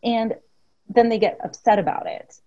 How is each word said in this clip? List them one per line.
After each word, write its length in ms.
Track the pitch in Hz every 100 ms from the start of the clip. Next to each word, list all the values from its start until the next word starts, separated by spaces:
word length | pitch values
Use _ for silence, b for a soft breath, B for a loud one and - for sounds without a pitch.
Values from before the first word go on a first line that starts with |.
And 300 | 240 233 226 - _ _ _ _ _
then 200 | 240 233
they 100 | 220
get 220 | 202 -
upset 360 | - - - 208
about 280 | 175 - -
it. 340 | - - _